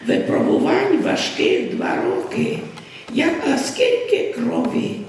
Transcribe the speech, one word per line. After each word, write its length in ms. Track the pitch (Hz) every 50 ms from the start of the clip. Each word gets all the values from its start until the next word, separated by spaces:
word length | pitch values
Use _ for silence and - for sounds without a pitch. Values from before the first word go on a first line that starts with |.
| - -
Випробувань 880 | - - - 254 - - - 285 320 - 247 - 320 392 403 403 359 - -
важких 720 | - - - - - - - - - - - - - -
два 200 | 80 85 85 95 - -
роки. 540 | 90 95 92 85 - - - 78 76 - - - - - - - - - - - - 233
Як, 200 | 233 311 330 339 - - 285 262
а 40 | 240
скільки 800 | 269 - - - 494 494 494 - - - - - - - -
крові 560 | 240 233 - - 254 - 208 - - - - - - -